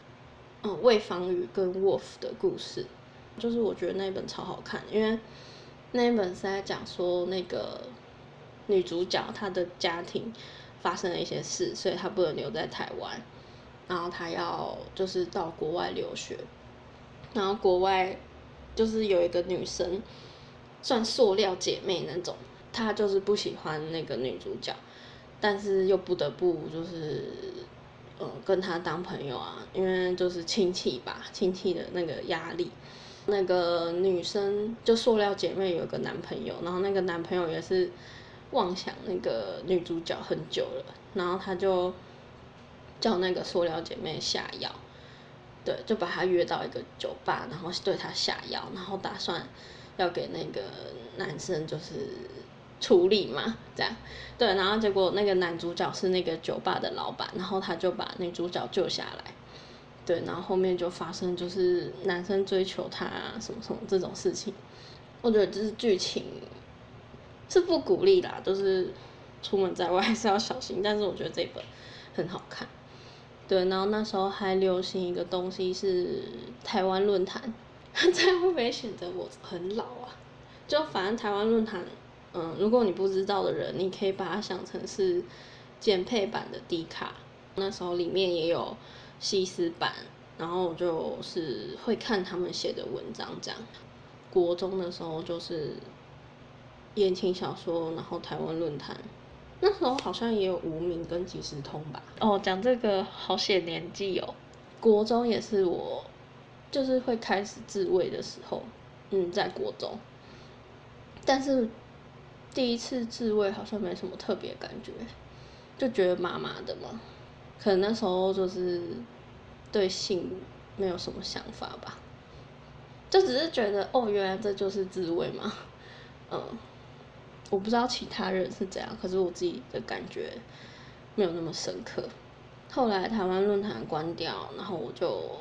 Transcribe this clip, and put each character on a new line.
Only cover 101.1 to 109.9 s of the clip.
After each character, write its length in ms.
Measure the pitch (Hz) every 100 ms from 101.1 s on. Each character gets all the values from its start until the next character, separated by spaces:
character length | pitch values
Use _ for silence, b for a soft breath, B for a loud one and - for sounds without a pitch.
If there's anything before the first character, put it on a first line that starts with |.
| 175
即 160 | 185 156
时 160 | 135 147
通 200 | 139 151
吧。 180 | 156 - - -
哦， 180 | 220 196
讲 180 | 190 185
这 160 | 247 240
个 260 | 220 190
好 300 | 208 - -
显 300 | 190 - 190
年 260 | 170 165 175
纪 240 | - 196 -
哦。 160 | - - - - - -
国 240 | 226 208
中 240 | 220 233 240
也 140 | -
是 240 | - 202
我 400 | 180 - - 127 - - - - - - -
就 140 | 285
是 160 | 262 254
会 160 | 254 226
开 260 | - 196
始 180 | 202 - -
自 200 | 202 175
慰 240 | 180 -
的 120 | -
时 180 | - - -
候， 160 | - - - - - -
嗯， 240 | 196 175
在 160 | 196 180
国 240 | - 104 -
中。 200 | -